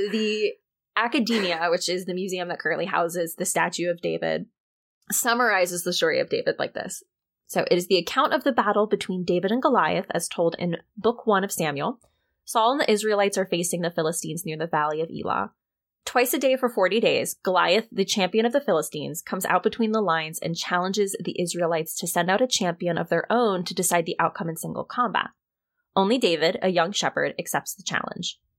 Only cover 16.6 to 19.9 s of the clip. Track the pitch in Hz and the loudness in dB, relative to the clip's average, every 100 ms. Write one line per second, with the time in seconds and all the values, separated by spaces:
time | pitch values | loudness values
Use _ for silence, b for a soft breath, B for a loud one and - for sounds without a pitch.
16.6 | 247 240 185 208 202 131 143 - - 180 | 0 2 2 4 4 2 0 -4 0 2
17.6 | 170 180 - - 190 - 185 214 226 233 | 4 2 0 -2 -2 0 2 2 2 2
18.6 | - 165 151 151 139 156 - 190 - 180 | 2 0 0 -6 -8 -10 -8 -4 0 2
19.6 | 214 - 220 | 2 0 0